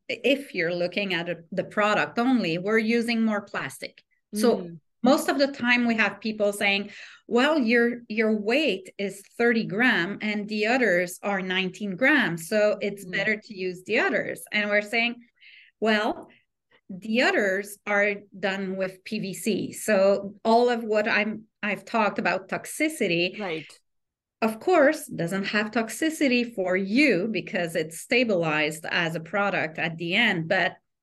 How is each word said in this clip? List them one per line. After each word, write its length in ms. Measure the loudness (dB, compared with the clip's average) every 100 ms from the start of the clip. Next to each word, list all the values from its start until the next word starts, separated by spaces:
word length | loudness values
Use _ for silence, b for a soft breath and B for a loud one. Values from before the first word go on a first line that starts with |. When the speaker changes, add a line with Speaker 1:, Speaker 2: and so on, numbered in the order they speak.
| -10
Speaker 1:
if 440 | -2 0 0 -2 -2
you're 180 | -2
looking 400 | 0 -2 -2 -2
at 160 | -4 -4
a, 80 | -8 -8
the 120 | -6
product 540 | -4 0 2 2 0 0
only, 400 | 2 2 2 -2
we're 220 | 0 0
using 440 | 2 0 0 0
more 180 | 0 0
plastic. 640 | -4 -8 -8 -10 -14 -16 _ _ -10
So 240 | 2 2 2
Speaker 2:
Mm. 220 | -2 -14 _ _
Speaker 1:
most 260 | 4 4 2
of 80 | 0
the 100 | 0
time 380 | 0 2 2 2
we 100 | 2
have 240 | 0 0
people 320 | -6 0 0
saying, 380 | 2 0 0 -4 B B B 0
"Well, 320 | 2 4 4
your, 420 | 4 4 4 0 -6
your 260 | 0 2 2
weight 540 | 2 2 2 -2 -8 -8
is 240 | -8 -8 -12 0
thirty 260 | 2 2
gram 540 | 0 0 2 2 0 -4
and 280 | -4 -4 -4
the 160 | -2 0
others 540 | 2 2 2 0 -4
are 200 | -4 -2
nineteen 540 | -2 -2 -2 -6 -8 0
grams, 540 | 2 2 2 -2 -2
so 280 | 2 2 0
it's 240 | -4 -6 -8
Speaker 2:
Mm. 60 |
Speaker 1:
better 260 | -4 -2 -2
to 160 | -6 -8
use 280 | -6 -6
the 160 | -2 0
others." 440 | 0 0 -4 -8 -6
And 180 | -4 0
we're 100 | 0
saying, 340 | 0 -2 -2 -4 B B B B B -2
"Well, 500 | 2 2 2 -4 -10 b b _ _ b -16
the 320 | -12 -2 2
others 560 | 4 4 2 0 -4 -10 -2
are 300 | 2 2 -2 -10 -6
done 380 | -4 -2 -4 -4
with 280 | -4 -6
P 160 | -8 -6
V 140 | -6 -4
C." 360 | -2 -2 -2
So 600 | -6 0 4 4 2 -2 -4
all 260 | 4 4 4
of 140 | 0
what 240 | 0 0 2
I'm, 360 | 0 0 -6 -12 -8
I've 220 | -6 -6 -2
talked 340 | 0 0 0
about 300 | 0 -2 -4
toxicity, 920 | -8 -6 -2 -2 0 0 0 0 -4
Speaker 2:
Right. 320 | -6 -8 -10 -20 _ _ _ _ _ -4
Speaker 1:
of 180 | -2 0
course, 460 | 2 6 6 2 -6
doesn't 400 | -6 -4 -2 -2
have 260 | -2 0
toxicity 840 | -2 -4 -2 -4 0 2 2 0 -4
for 200 | -2 0
you 520 | 0 4 4 4 0
because 440 | -4 -4 -4 -4 -4
it's 240 | -6 -8
stabilized 840 | 0 2 2 2 2 0 0 -2 -4
as 260 | -2 -2 -4
a 40 |
product 580 | -4 -2 0 0 -2 -4
at 200 | -6 -4
the 180 | -2 0
end, 340 | 2 0 0
but 260 | 0 0 -4 _ _